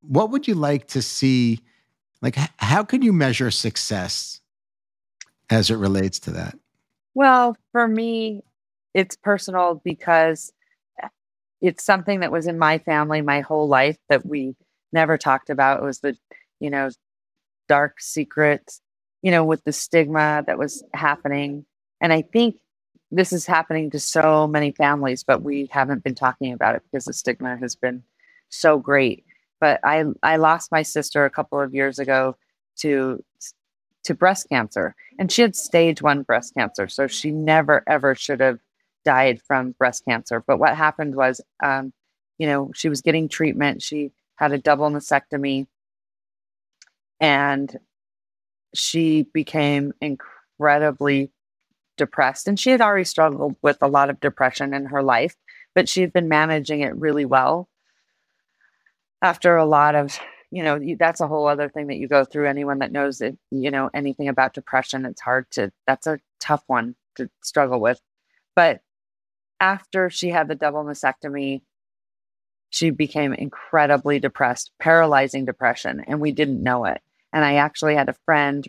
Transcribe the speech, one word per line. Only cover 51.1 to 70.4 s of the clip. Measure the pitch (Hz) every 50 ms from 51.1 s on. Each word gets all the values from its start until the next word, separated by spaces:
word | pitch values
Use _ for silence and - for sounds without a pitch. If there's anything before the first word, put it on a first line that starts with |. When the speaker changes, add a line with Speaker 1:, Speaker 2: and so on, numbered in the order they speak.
| 139 139 139 139 - _ _ _ _ _ _ _ _ _ _ _ _ -
Speaker 2:
depressed. | 147 - - - 139 127 139 - - -
And | 202 190
she | - 254
had | 262 247
already | 233 208 202 196 185
struggled | - - - 160 160 143 139 143 147 131 -
with | - 147 139 -
a | - 139
lot | 139 143 139 139
of | 139 -
depression | - 143 - - 135 127 - - 143 139 139
in | 139 139
her | 131 139 143 139
life, | 135 123 117 131 175 - _ _ _ - - - _ _
but | 185 180 -
she | - 185
had | 185 170 -
been | 180 170 160
managing | 156 151 156 160 160 151 139 127 151 147
it | 143 135 -
really | - 151 156 139 147 143
well. | 127 135 131 127 135 151 175 180 - _ _ _ _ _ _ _ _ _ _ _ _ _ _ _ _ _ _ _ _ _ _ _ _ _ _ _ _ _ _
After | - 185 170 - - 180 170
a | 165 160
lot | 151 151 147 147 151 147
of, | 147 143 139 - - - - - - _ _
you | - 180 165
know, | 156 147
you, | 147 143 143 165 -
that's | 165 165 165 -
a | 175 147
whole | 156 151 147 147
other | 143 143 147 143
thing | - 156 147 143
that | 135 -
you | 139 127
go | 147 143 135
through. | 131 - 147 147 143
Anyone | 139 143 143 139 139 135
that | 135 127
knows | - 143 143 143 135 -
it, | 120 110 135 - _ _
you | - 135 127 147
know, | 139 135 135 - -
anything | 147 143 139 135 - 147 139
about | 131 165 131 131 -
depression, | - - - - 131 131 - - 135 131
it's | 123 - -
hard | - 123 127 131 127 -
to, | - 131 104 98 - _ _ -
that's | 131 - - 160
a | 156 143 - _ _ _
tough | - - 151 143 - _
one | 131 120 113 120 123 - _ _ _
to | - 131 - - _
struggle | _ - - 151 143 131 127 123
with. | 107 117 127 - _ _ _ _ _ _ _ _ _ _ _
But | - 170 165 131 - _ _ _ _ _ _ _ _ _ _ _ _ _ _ _ _
after | 190 190 196 190 - _ - 190 185 180
she | 180 - - 180
had | 170 170